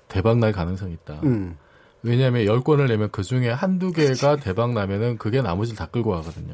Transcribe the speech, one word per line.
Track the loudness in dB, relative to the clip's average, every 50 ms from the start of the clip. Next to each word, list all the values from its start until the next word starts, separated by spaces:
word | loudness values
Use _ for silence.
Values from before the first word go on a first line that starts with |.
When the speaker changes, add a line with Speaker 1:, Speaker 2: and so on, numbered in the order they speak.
| _ -6
Speaker 1:
대박 | -4 0 2 4 4 4
날 | 4 2
가능성이 | 2 0 -2 -4 -4 -6 -6 -8
있다. | -10 -12 -12 -14 -8 -4 0
Speaker 2:
음. | 0 0 0 -2 -6 -10 -14 -20 _ _ -20 -20 _ _ _
Speaker 1:
왜냐하면 | -4 0 2 2 2 2 2 2 2
열 | 4 2 2
권을 | 2 2 2 4 4 2
내면 | 2 2 0 -2
그 | -4 -6
중에 | -4 -2 -2 0 0 0
한두 | 0 0 0 0 0 0 -2 -2
개가 | 0 2 2 2 2 2 2 2 2
Speaker 2:
그치. | 2 0
Speaker 1:
대박 | -2 -2 0 0 0 0
나면은 | 0 0 0 -2 -2 -2 -2 -2
그게 | -4 -2 -2 0 0
나머지를 | 0 0 0 -2 -2 -4 -4 -8
다 | -10
끌고 | -6 -4 -2 -2 0
가거든요. | -2 -2 -4 -8 -10 -10 -10 -8